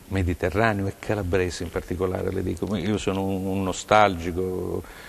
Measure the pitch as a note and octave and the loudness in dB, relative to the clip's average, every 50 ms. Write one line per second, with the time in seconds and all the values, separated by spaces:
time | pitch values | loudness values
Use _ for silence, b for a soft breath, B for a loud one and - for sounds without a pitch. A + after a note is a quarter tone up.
0 | - - F#2+ G2 F#2 F2 F2 - - F#2 - G2+ A2+ A2+ G#2 G2 G2 G2 - - | -8 -4 -2 0 2 2 0 0 0 0 2 4 2 2 2 0 -2 -4 -4 -8
1 | - - A2 G#2 F#2+ F2 G2 F#2+ F2+ F2+ - - F2+ E2 - F#2 - - F#2+ F2+ | -4 -2 -2 0 0 0 2 2 2 0 -2 -6 -8 -6 -6 -6 -4 -4 -4 -2
2 | F#2+ F#2 F#2+ F#2+ F#2 F#2 F#2 F#2 F#2 F#2+ F#2 F#2 F#2+ F2+ G#2+ F2+ D#2 G#2 G#2+ F#2+ | -2 0 0 -2 -2 -2 -2 -2 -2 -2 -2 -2 -2 -2 -2 -2 0 0 0 0
3 | - G2+ F#2+ G2 G2 F#2+ G2 F#2+ F#2+ G2 F#2+ G2 F#2+ F#2 E2+ - - - G#2+ G#2+ | 0 0 0 0 0 0 -2 -2 -2 -2 -2 0 0 -2 -2 -4 2 6 8 8
4 | G#2 G2+ F#2 E2 E2 F2+ E2 F2+ F#2 F#2 F#2 F#2 F2+ F#2 F2 F#2 F2+ B B B | 8 8 6 0 -4 -4 -2 -2 -2 -2 -2 -4 -4 -4 -4 -6 -6 B B B
5 | B | B